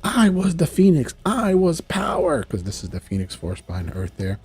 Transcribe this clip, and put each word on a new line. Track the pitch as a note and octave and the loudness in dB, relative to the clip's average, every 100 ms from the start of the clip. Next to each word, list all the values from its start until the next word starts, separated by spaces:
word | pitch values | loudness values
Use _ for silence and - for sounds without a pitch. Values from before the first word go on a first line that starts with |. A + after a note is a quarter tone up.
I | G#3 A#3+ G#3 | 0 4 4
was | F#3 F#3+ E3+ | 4 0 0
the | E3 | -2
Phoenix. | - F#3+ E3 B2 - | 4 6 6 2 -4
I | - B3+ A3 | -4 0 2
was | F#3 F#3 D#3+ | 2 2 0
power. | - F#3+ F#3+ A#3 F3+ C#3+ | -4 -4 -2 0 0 0
Cause | F2+ G2+ | -2 -6
this | F2+ - | -6 -8
is | F#2 | -8
the | F#2 | -10
Phoenix | - G2 F#2 | -4 -4 -4
Force | - E2+ F#2 | -6 -8 -8
behind | - F#2 E2+ | -8 -8 -6
Earth | F#2 F#2 - | -6 -8 -6
there. | F#2+ G2+ | -6 -6